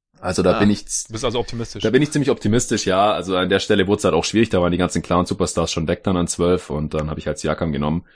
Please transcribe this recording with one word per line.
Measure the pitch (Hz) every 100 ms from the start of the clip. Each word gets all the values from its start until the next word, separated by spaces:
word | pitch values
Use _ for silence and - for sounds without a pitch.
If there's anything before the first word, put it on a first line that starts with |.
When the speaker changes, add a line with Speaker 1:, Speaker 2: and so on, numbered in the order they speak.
| _ _
Speaker 1:
Also | 90 90
da | 90 90
Speaker 2:
Ah, |
Speaker 1:
bin | 104
ich | 101 -
z-, | - -
Speaker 2:
bist | 110 123
also | 117
optimistisch. | 117 117 113 104
Speaker 1:
da | 110
bin | 123
ich | 147
ziemlich | 151 139
optimistisch, | 120 104 113 - 107 -
ja. | 92 90
Also | 78 90 92
an | 90
der | 95
Stelle | - 104 92
wurde | 104
es |
halt | 95
auch | 78
schwierig, | - 104 113
da | 92
waren | 87
die | 87
ganzen | 90 -
klaren | - 87 87
Superstars | 98 87 - 82
schon | - 80
weg | 87
dann | - 90
an | 87
zwölf | - 87 90 -
und | 76 76
dann | 78 76
hab | 78
ich | 76
halt | 73
Siakam | 78 76 85
genommen, | 71 73 82 -